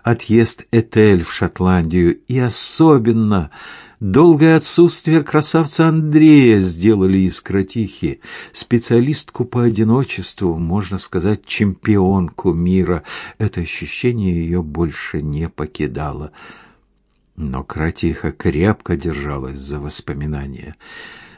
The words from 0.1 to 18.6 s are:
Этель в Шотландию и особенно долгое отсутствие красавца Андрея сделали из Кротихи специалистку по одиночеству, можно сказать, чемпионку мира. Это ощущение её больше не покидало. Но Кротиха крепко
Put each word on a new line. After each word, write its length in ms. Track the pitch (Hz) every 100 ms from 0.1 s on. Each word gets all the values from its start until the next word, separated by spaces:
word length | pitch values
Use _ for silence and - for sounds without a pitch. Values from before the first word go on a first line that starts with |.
| 117 - 110 113 - -
Этель 520 | 117 - 110 107 95
в 80 | 82
Шотландию 840 | - 92 - 92 92 80 90 85 - -
и 120 | 127
особенно 1120 | 123 - - - 160 139 113 113 107 101 76 - - - - -
долгое 560 | 101 110 170 147 165 160
отсутствие 680 | - - 175 - 160 160
красавца 640 | 147 151 147 165 151 - 160
Андрея 720 | 160 156 151 156 151 123 107
сделали 580 | 92 85 104 104 95 95
из 220 | 92 -
Кротихи 800 | - 98 98 120 101 - 82 - - - -
специалистку 920 | - - 120 - 120 131 151 - - 120
по 180 | 123
одиночеству, 920 | 120 104 110 123 131 - 90 - 92 82
можно 400 | 82 98 90 92
сказать, 480 | - 90 90 104 -
чемпионку 1080 | - 101 92 110 104 92 98 85 - 95
мира. 500 | 82 90 92 90 85 - - - -
Это 240 | 107 -
ощущение 840 | 85 - 78 - 123 120 95 85
её 200 | 82 87
больше 580 | 78 76 80 71 - 78
не 260 | 76 73 82
покидало. 840 | - 78 - 73 64 73 67 76 - - - _ _ _ _ _ _ _ -
Но 280 | 73 65
Кротиха 680 | 67 76 80 - 82 78 78
крепко 640 | - 90 73